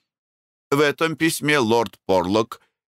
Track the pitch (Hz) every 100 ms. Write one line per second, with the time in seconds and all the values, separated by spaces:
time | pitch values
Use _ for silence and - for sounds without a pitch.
0 | _ _ _ _ _ _ - 143 147 143
1 | 160 151 160 160 143 151 113 117 110 -
2 | - 92 87 104 113 - _ _ _